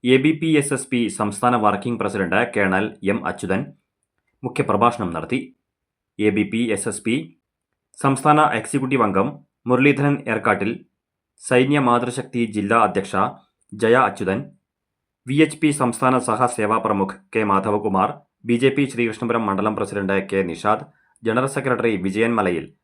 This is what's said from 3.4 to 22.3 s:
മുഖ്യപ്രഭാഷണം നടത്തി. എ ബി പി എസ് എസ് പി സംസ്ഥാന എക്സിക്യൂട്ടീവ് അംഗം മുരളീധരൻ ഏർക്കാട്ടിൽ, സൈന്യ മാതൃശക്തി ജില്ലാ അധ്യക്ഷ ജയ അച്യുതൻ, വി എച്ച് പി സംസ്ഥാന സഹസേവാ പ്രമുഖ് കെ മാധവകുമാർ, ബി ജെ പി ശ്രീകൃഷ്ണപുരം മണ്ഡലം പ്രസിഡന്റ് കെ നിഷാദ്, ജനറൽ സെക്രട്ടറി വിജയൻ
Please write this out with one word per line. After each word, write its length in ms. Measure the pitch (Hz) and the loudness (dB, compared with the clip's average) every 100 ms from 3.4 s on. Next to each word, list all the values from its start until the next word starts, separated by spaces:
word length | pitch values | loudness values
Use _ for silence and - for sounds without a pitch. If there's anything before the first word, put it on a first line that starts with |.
| 92 95 147 - _ _ _ _ _ _ | -4 -4 -4 -14 _ _ _ _ _ _
മുഖ്യപ്രഭാഷണം 680 | 127 - - 101 117 - 90 | -8 -4 -2 2 2 0 -6
നടത്തി. 240 | 82 78 131 - _ _ _ _ _ _ - | -6 -6 -6 -8 _ _ _ _ _ _ 0
എ 100 | 107 | 0
ബി 80 | 101 101 | 2 -2
പി 100 | 113 117 | -2 -2
എസ് 120 | 101 113 | -2 -4
എസ് 100 | - | -6
പി 100 | - 127 160 _ _ _ _ _ _ - | -4 -4 -6 _ _ _ _ _ _ -4
സംസ്ഥാന 420 | 139 131 151 151 151 113 | -2 2 2 4 2 0
എക്സിക്യൂട്ടീവ് 460 | - 139 131 135 | -4 -4 -2 0
അംഗം 220 | 107 95 123 - _ _ 120 | 2 2 -2 -6 _ _ 0
മുരളീധരൻ 460 | 127 139 139 143 143 - | 4 4 4 0 0 -2
ഏർക്കാട്ടിൽ, 360 | 110 110 98 101 - - _ _ _ _ _ | -2 0 0 -2 -6 -14 _ _ _ _ _
സൈന്യ 380 | - 127 131 147 123 | 2 2 4 2 2
മാതൃശക്തി 540 | 120 123 123 - 120 113 | 2 0 -6 -6 -4 -2
ജില്ലാ 220 | 101 98 113 | -2 2 4
അധ്യക്ഷ 300 | 107 95 - 95 101 - _ _ _ | 4 0 -2 -2 -2 -4 _ _ _
ജയ 240 | 104 110 123 104 | -2 4 4 4
അച്യുതൻ, 300 | - 95 104 139 _ _ _ _ _ _ _ 127 | 0 -2 -2 -6 _ _ _ _ _ _ _ -4
വി 100 | 143 | 2
എച്ച് 140 | 156 - | 2 4
പി 100 | 151 143 | 0 2
സംസ്ഥാന 380 | 123 117 131 127 127 | -2 2 2 2 0
സഹസേവാ 500 | 110 127 - 104 110 | 0 0 0 0 0
പ്രമുഖ് 320 | 107 101 95 - _ | 0 0 -2 -6 _
കെ 80 | 113 104 | -2 2
മാധവകുമാർ, 640 | 98 101 104 104 95 101 - _ _ 113 | 0 2 -2 0 0 0 -2 _ _ -2
ബി 80 | 120 | 2
ജെ 80 | 135 135 | 2 2
പി 80 | 135 | -2
ശ്രീകൃഷ്ണപുരം 500 | 117 117 107 117 117 107 | -2 -4 -4 -2 -2 0
മണ്ഡലം 260 | 95 107 104 | -2 -2 -2
പ്രസിഡന്റ് 380 | 98 101 95 98 95 | -4 -4 0 -2 0
കെ 120 | 98 90 | -2 -2
നിഷാദ്, 360 | 82 104 110 143 _ _ _ | -2 0 -2 -4 _ _ _
ജനറൽ 280 | 110 117 135 | -2 -2 -2
സെക്രട്ടറി 360 | 139 131 120 117 101 | -4 -2 0 0 0
വിജയൻ 260 | 95 101 117 | -2 0 0